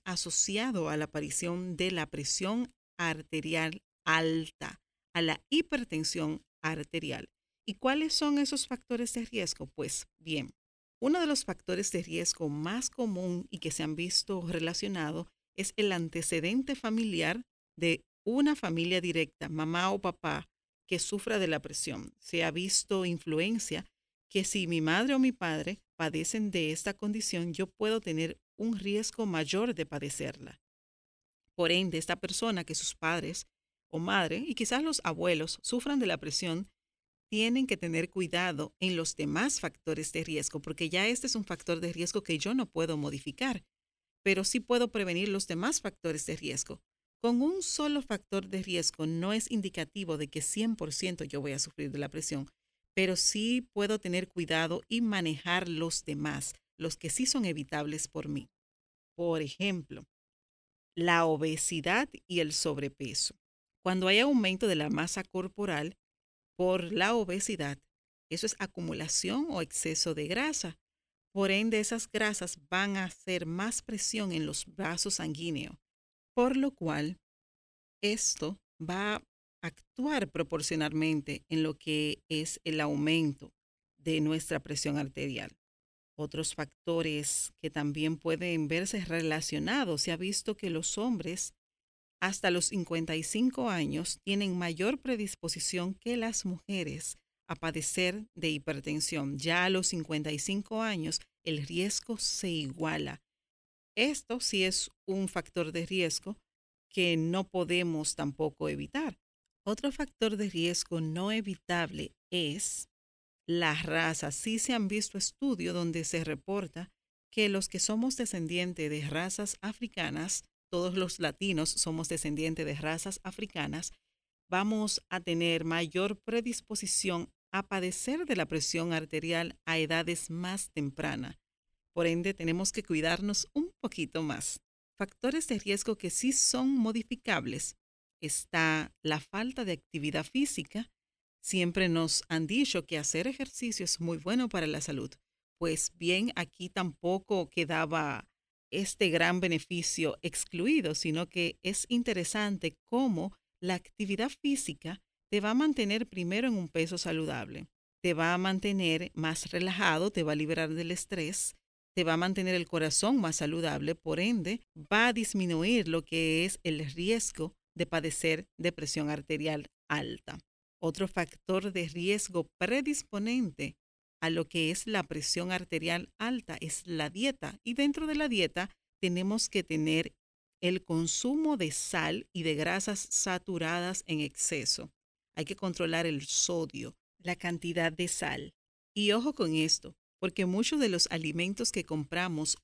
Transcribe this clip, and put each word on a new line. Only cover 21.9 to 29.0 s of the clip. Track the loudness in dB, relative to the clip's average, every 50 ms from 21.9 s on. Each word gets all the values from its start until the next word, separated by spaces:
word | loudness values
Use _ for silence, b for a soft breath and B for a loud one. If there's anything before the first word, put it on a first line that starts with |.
| -4 -6 -8 -12 -14 _
Se | -10 -2 0 2 2
ha | 2
visto | 0 0 0 2 2 2 2 2 0 2 2
influencia | 0 0 -2 0 0 2 2 2 2 2 0 -2 -2 -4 -6 -6 -10 _ _ _ _ _ _ _ _
que | -2 0 0
si | 2 0 0 0
mi | 2 2 2
madre | 4 4 4 4 4 4 6
o | 6
mi | 6 6 4
padre | 2 -2 -2 -2 0 -2 -4 -6 -6 _ _ _
padecen | -2 -2 0 0 0 -2 0 0 0 0 0
de | 2 2 2 2 0
esta | 0 -2 -4 -4
condición, | -2 -2 -2 -2 -2 -2 -2 0 0 -2 -2 -2
yo | -2 -4 -4
puedo | -2 _ 0 0 0 0
tener | 0 0 0 0 0 -2 -4 -8 _ _ _ -4
un | -2 -2 -2 -2
riesgo | -2 0 0 0